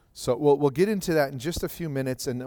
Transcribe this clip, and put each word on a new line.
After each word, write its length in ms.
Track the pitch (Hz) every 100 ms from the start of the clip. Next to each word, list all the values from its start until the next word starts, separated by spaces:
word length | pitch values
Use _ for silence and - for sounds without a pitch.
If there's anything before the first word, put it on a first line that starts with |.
| _
So 240 | - - 123
we'll, 220 | 147 143
we'll 180 | 147 131
get 60 | 196
into 260 | 208 180
that 180 | 160 139
in 60 | 139
just 240 | 139 170
a 40 | 170
few 200 | - 165
minutes, 380 | 135 131 123 -
and 100 | 123